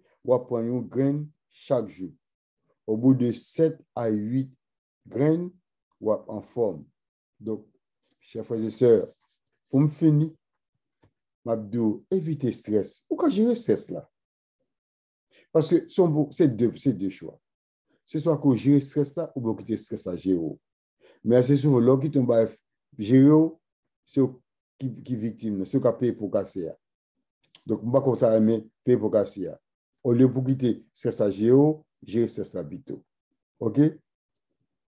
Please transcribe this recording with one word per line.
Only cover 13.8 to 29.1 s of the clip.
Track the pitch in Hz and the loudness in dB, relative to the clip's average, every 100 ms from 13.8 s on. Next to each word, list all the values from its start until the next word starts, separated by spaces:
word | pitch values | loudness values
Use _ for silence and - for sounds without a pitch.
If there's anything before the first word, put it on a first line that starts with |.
| - | -4
là ? | - - _ _ _ _ _ _ _ _ _ _ _ _ _ _ | -14 -14 _ _ _ _ _ _ _ _ _ _ _ _ _ _
Parce | 160 156 | -2 2
que | 165 - | 0 0
son | - 170 | 0 2
beau, | 147 143 | 2 -2
c'est | - 147 | 0 0
deux, | 107 117 - | 2 -2 0
c'est | 139 | -4
deux | 95 95 | -2 -6
choix. | - 82 - _ _ _ _ _ _ _ | -8 -16 -20 _ _ _ _ _ _ _
C'est | 156 | -4
soit | 160 147 | -2 0
que | 147 127 | 2 2
gérer | 131 143 | 4 2
le | |
stress | 135 147 139 - | 2 -4 -4 -6
là, | 156 131 | -10 -6
ou | |
bien | 113 98 | -6 -6
quitter | 101 | -6
le | 104 | -8
stress | - 110 92 | -8 -10 -8
là, | 87 | -6
gérer. | 95 87 78 - _ _ _ _ _ _ | -2 -2 -2 -10 _ _ _ _ _ _
Mais | 113 123 | 2 2
assez | 127 143 | 4 2
souvent, | 147 123 | 4 4
l'homme | 123 135 | 4 4
qui | 147 | 2
tombe | 139 120 | 0 2
à | 117 110 - _ _ _ - | 2 0 -4 _ _ _ -10
gérer, | 104 131 139 156 160 - _ _ _ _ | 4 6 8 6 4 -2 _ _ _ _
c'est | _ 139 127 - _ _ _ _ | _ -2 -2 -4 _ _ _ _
qui, | 135 107 | -10 -10
qui | 110 113 | -10 -8
victime, | 113 107 110 98 92 | -6 -8 -8 -6 -4
c'est | 135 | 0
qui | 120 113 | 0 0
paye | 123 | -4
pour | 104 98 | -4 -4
casser. | 104 95 95 80 - _ _ _ _ _ _ _ - - | -4 -6 -8 -10 -12 _ _ _ _ _ _ _ -16 -6
Donc, | 107 | -6
on | 113 | 0
va | 131 | 0
comme | 135 113 | 0 2
ça, | 120 110 | 2 4
mais | 110 113 110 _ | 4 0 -4 _
payer | 127 123 | 0 0
pour | 104 | 2